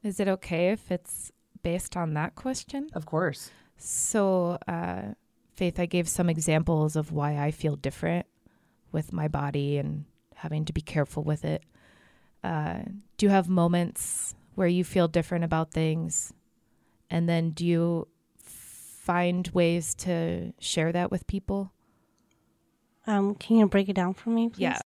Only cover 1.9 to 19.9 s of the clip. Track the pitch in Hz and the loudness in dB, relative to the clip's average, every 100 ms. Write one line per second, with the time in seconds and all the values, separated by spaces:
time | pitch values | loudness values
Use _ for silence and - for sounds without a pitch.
1.9 | - 165 151 160 - 262 262 - 277 302 | -4 -2 -2 -2 -4 -6 -6 -6 -8 -6
2.9 | - 151 160 175 135 - - _ _ - | -8 -4 0 0 -2 -12 -20 _ _ -8
3.9 | - - 220 196 185 175 175 - 170 175 | -4 0 2 4 2 0 -2 -6 -6 -4
4.9 | - 202 220 _ _ _ - 180 170 175 | -6 -8 -12 _ _ _ -4 -4 0 0
5.9 | 180 170 - 175 160 160 160 165 160 156 | 0 0 0 2 2 2 2 4 2 2
6.9 | 156 156 151 147 147 147 151 156 143 139 | 0 -2 -2 -2 0 -2 0 -2 -2 -4
7.9 | - 165 170 - _ _ _ _ _ _ | -4 -2 -2 -4 _ _ _ _ _ _
8.9 | 160 156 175 151 147 143 143 143 143 143 | -6 -4 -2 -2 -2 -2 -2 0 -2 -2
9.9 | 151 147 _ _ - 160 151 156 160 - | -6 -10 _ _ -14 -6 -4 -2 -4 -4
10.9 | 156 143 - 151 151 160 156 _ _ _ | -2 -2 -2 -2 -2 -2 -4 _ _ _
11.9 | _ - _ _ _ 185 160 156 - - | _ -20 _ _ _ -6 -4 -4 -6 -8
12.9 | 202 - _ 208 196 175 185 170 175 175 | -12 -18 _ 6 6 4 4 4 2 0
13.9 | - - - - - _ - 180 180 175 | -4 -6 -6 -6 -10 _ 0 2 2 2
14.9 | 202 175 170 160 175 165 160 160 - 160 | 2 4 2 0 -2 0 0 0 0 0
15.9 | 160 160 156 - - _ _ _ _ _ | 0 -2 -4 -6 -14 _ _ _ _ _
16.9 | _ _ 165 170 170 165 160 170 170 170 | _ _ 0 2 2 0 0 2 4 4
17.9 | 170 - _ _ _ - - - - - | 0 -4 _ _ _ -20 -20 -20 -20 -20
18.9 | - - 175 175 180 175 180 170 170 156 | -10 0 2 4 2 0 4 4 4 -2